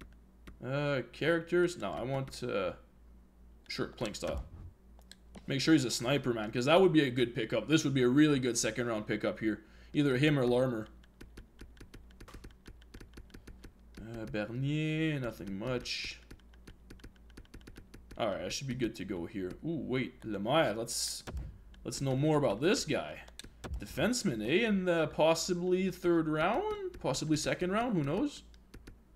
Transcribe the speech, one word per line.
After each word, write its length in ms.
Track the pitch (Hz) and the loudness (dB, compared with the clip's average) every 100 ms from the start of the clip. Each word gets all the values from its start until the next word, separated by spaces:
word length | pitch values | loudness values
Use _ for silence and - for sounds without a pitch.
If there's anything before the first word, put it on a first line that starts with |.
| - - - - - - 123 | -20 -20 -20 -20 -20 -12 -4
Uh, 360 | 139 147 139 120 | -2 0 -2 -4
characters? 640 | - 143 170 165 175 175 - | -2 0 0 2 2 2 0
No, 140 | 98 | -6
I 100 | 78 | -4
want, 400 | 120 135 131 - | -4 -4 -4 -6
uh, 300 | 123 104 90 - - - - - - - - - - | -4 0 -2 -4 -12 -20 -20 -20 -20 -20 -20 -20 -10
sure, 180 | - 113 | -6 -6
playing 280 | - 110 95 | -4 -6 -4
style. 280 | 85 67 - - - - - - - - - - - | -4 -4 -8 -14 -16 -18 -20 -20 -20 -20 -20 -14 -6
Make 140 | 139 | -2
sure 120 | 143 | 6
he's 120 | 156 123 | 6 4
a 60 | |
sniper, 420 | - 120 143 131 | 0 0 0 0
man, 180 | 113 107 | -2 -2
'cause 140 | 123 127 | 0 6
that 140 | 170 | 8
would 140 | 185 | 8
be 80 | 156 | 6
a 80 | 139 | 4
good 240 | 123 120 | 2 0
pickup. 340 | 123 110 117 104 | 0 -2 -2 2
This 160 | 156 | 2
would 100 | 151 | 4
be 100 | 135 | 4
a 60 | 123 | 6
really 300 | 135 151 143 | 8 6 6
good 180 | 135 - | 2 0
second 300 | 117 107 120 | 0 0 -2
round 200 | 107 107 | -2 -2
pickup 320 | 104 110 92 | -2 -2 0
here. 240 | 107 101 - - - | 0 -2 -6 -20 -4
Either 240 | 147 143 123 | 2 4 4
him 200 | 151 143 | 4 4
or 80 | 120 | 4
Larmer. 420 | 123 131 113 110 - - - - - - - - - - - - - - - - - - - - - - - - - - - - - - - | 4 2 0 -6 -14 -20 -20 -20 -20 -20 -20 -20 -18 -20 -20 -20 -20 -18 -16 -18 -18 -20 -20 -20 -20 -18 -20 -20 -18 -18 -18 -18 -20 -20 -14
Uh, 260 | 107 117 110 | -10 -8 -6
Bernier, 920 | 107 104 117 139 151 156 156 160 147 | -4 -4 -2 -2 0 0 0 0 -2
nothing 380 | 120 110 98 98 | -4 -6 -8 -6
much. 600 | 117 123 120 - - - - - - - - - - - - - - - - - - - - - - - | -2 -4 -4 -6 -8 -10 -16 -20 -20 -20 -20 -20 -20 -18 -18 -18 -20 -20 -20 -20 -18 -20 -18 -20 -14 -6
All 100 | 113 | -4
right, 140 | 87 | -4
I 80 | 87 | -4
should 180 | - 135 | -6 -6
be 80 | 123 | -2
good 200 | 113 - | -4 -4
to 80 | 98 | -6
go 200 | 92 87 | -6 -6
here. 280 | 107 90 - 147 | -6 -6 -6 -6
Ooh, 160 | 160 104 | -4 -2
wait, 360 | 127 113 - 117 | -2 -2 -6 -8
Lemaire, 480 | 101 101 156 135 107 | -4 0 2 2 0
let's, 480 | 120 - - - - - - - - - | -4 -4 -6 -6 -10 -10 -10 -14 -20 -14
let's 180 | - - | -10 -4
know 160 | 135 131 | -2 2
more 200 | 156 151 | 4 4
about 220 | 135 101 | 2 2
this 240 | 156 269 - | 2 2 0
guy. 360 | 92 76 78 - - - - - - | -2 -4 -10 -16 -18 -18 -14 -10 -8
Defenseman, 680 | - - 185 247 190 113 107 | -6 0 0 2 -2 -2 2
eh? 220 | 175 233 | 2 4
In 180 | 196 180 | 2 2
the 220 | 170 151 | 2 2
possibly 840 | - 156 160 - 175 180 185 190 | 4 4 4 0 -2 2 2 2
third 380 | 180 175 170 156 | 0 4 4 4
round? 720 | 156 170 254 427 415 370 - | 2 2 2 0 -4 -6 -4
Possibly 380 | 156 135 156 151 | -4 -2 0 0
second 340 | - 147 180 | 0 -2 0
round? 240 | 202 247 190 | 0 0 0
Who 80 | |
knows? 400 | 139 180 285 - - - - - - - - | 0 0 -2 -4 -16 -20 -20 -20 -20 -20 -20